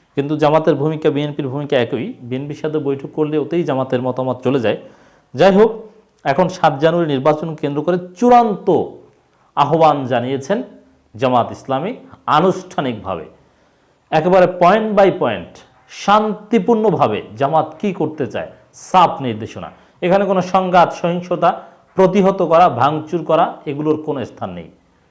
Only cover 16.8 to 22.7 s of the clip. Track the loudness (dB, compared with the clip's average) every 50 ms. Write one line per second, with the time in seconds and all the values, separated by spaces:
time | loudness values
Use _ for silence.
16.8 | 2 2 2 2 2 0 0 -2 -6 -8 -6 -4 -2 0 0 0 0 -2 -6 -6
17.8 | -6 -4 -4 -4 -4 -4 -4 -6 -8 -6 -6 -8 -10 -10 -14 _ _ _ _ -20
18.8 | -6 0 4 4 4 4 2 -2 -6 -6 -6 -6 -10 -12 -12 -14 -14 -14 -16 _
19.8 | _ _ _ _ -2 0 2 2 2 0 0 -2 0 0 0 0 0 2 4 4
20.8 | 4 2 0 -2 -4 -4 -4 -4 -4 -6 -4 0 0 0 -2 -2 -8 -20 -20 _
21.8 | _ _ _ 2 2 4 4 4 2 2 2 0 0 2 4 4 4 4